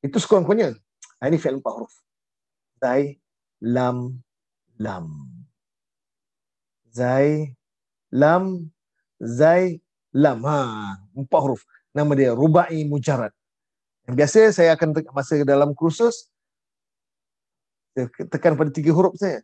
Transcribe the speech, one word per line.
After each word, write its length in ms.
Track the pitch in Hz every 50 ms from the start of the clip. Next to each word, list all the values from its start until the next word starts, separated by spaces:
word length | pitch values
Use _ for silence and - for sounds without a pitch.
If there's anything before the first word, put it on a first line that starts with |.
| -
Itu 160 | 139 - 220
sekurang-kurangnya. 560 | - - 214 196 170 143 202 226 208 143 113 _ _ _ _ _ - _ _
Ha, 140 | _ 123 139
ini 80 | 165 156
fi'il 240 | - 147 131 135 135
empat 80 | 120
huruf. 220 | - 117 113 - _ _ _ _ _ _ _ _ _ _ _ _ _ _ _ _ _ _ -
Zai, 320 | 123 123 135 143 143 143 _ _ _ _ _ _ _ _ _ 107
lam, 560 | 113 120 127 127 123 123 123 123 127 127 123 _ _ _ _ _ _ _ _ _ _ _
lam. 320 | _ 107 110 95 90 85 80 76 73 69 64 60 58 - _ _ _ _ _ _ _ _ _ _ _ _ _ _ _ _ _ _ _ _ _ _ _ _ _ _ _ _ 117
Zai, 640 | 113 120 123 123 127 135 139 147 151 151 156 139 123 _ _ _ _ _ _ _ _ _ _ _
lam, 560 | - 127 143 151 165 185 190 190 185 180 165 156 _ _ _ _ _ _ _ _ _ _ 113
zai, 560 | 117 117 120 151 160 170 180 185 185 165 165 _ _ _ _ _ _
lam. 320 | - 131 147 147 127 113 117
Ha, 140 | 147 151 143 135 120 110 110 104 101 98 95 101 104 _
empat 240 | 131 139 - - 160
huruf. 220 | 139 139 123 - _ _ _ _ _ _ _
Nama 160 | 143 147 147
dia 200 | 147 135 135 127 117
rubai 480 | 113 143 160 156 170 170 170 165 156 151
mujarad. 480 | 147 147 143 123 - 143 123 117 104 _ _ _ _ _ _ _ _ _ _ _ _ _ _ _
Yang 120 | - 123 127
biasa 200 | 147 143 - 214 220 220
saya 180 | 208 - 170 165 160
akan 140 | 156 170 156 151 160
te-, 100 | 156 - 135
masa 240 | 139 131 - 160 147 143
dalam 240 | 135 143 139 143 147
kursus, 560 | 143 - 160 165 156 - 233 233 - - - _ _ _ _ _ _ _ _ _ _ _ _ _ _ _ _ _ _ _ _ _ _ _ _ _ _ _ _ _ _ _ _ _ _
saya 160 | 131 127 123
ke-, 160 | _ - 170
tekan 320 | 165 - 156 - 175 156 135
pada 80 | 156
tiga 240 | 147 131 165 147 160
huruf 240 | 156 165 185 190 -
saya. 240 | 180 202 190 147 107